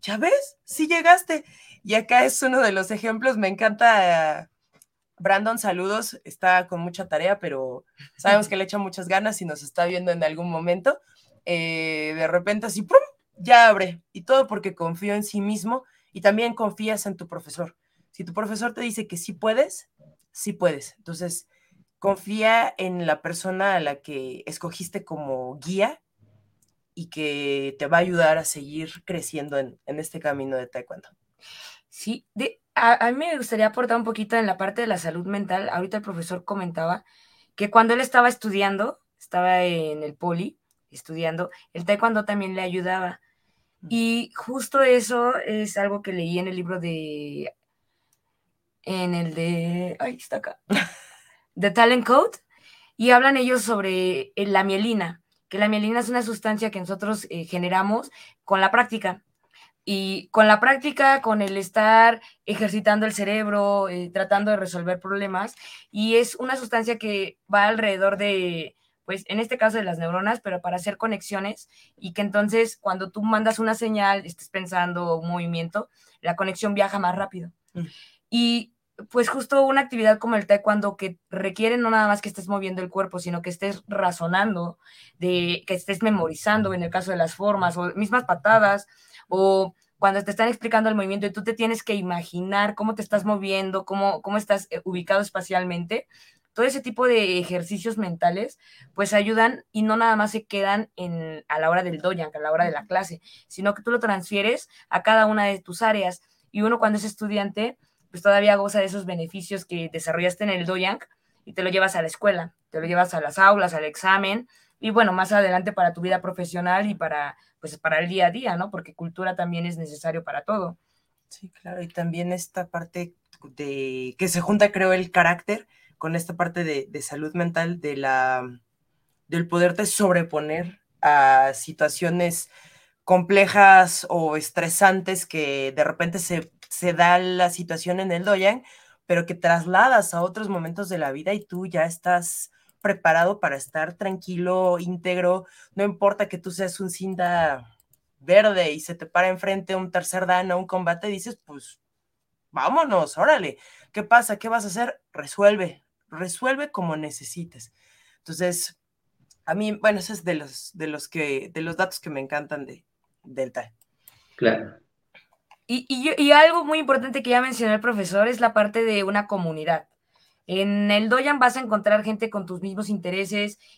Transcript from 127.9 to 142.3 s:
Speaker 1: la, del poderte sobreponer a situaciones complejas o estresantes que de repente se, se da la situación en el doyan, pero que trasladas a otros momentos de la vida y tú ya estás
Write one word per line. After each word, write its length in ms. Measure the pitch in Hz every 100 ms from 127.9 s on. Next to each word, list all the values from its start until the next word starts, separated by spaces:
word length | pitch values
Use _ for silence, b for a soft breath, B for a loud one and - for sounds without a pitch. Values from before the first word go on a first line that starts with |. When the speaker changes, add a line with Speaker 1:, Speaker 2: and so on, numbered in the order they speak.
| 139
Speaker 1:
la, 500 | 135 131 131 127 127 123 _ _ _ _ _ _ _
del 220 | 170 170
poderte 380 | 170 175 175 208
sobreponer 920 | - 202 175 165 151 151 160 175 - _ _
a 520 | 147 147 135 135 135
situaciones 960 | 139 - 160 151 - 175 175 175 170 - b b b b _
complejas 1040 | - 185 175 196 196 202 196 190 175 - -
o 260 | 175 160 151
estresantes 880 | 151 - 170 170 196 190 185 185 -
que 460 | 165 147 139 135
de 100 | 143
repente 340 | 151 - 170 185
se, 320 | - 170 - _ -
se 240 | - 180
da 260 | 160 175 180
la 300 | 185 180 180
situación 520 | 175 170 165 180 180
en 120 | 190
el 120 | 170
doyan, 400 | 190 190 190 247 b b b b -
pero 180 | 175
que 100 | 170
trasladas 800 | 175 170 170 165 185 247 240 185
a 80 | 170
otros 280 | 180 196 214
momentos 400 | 185 165 170 190
de 80 | 180
la 140 | 143
vida 200 | 139 175
y 120 | 208
tú 220 | - 180 185
ya 180 | 165
estás 640 | 165 165 180 175 170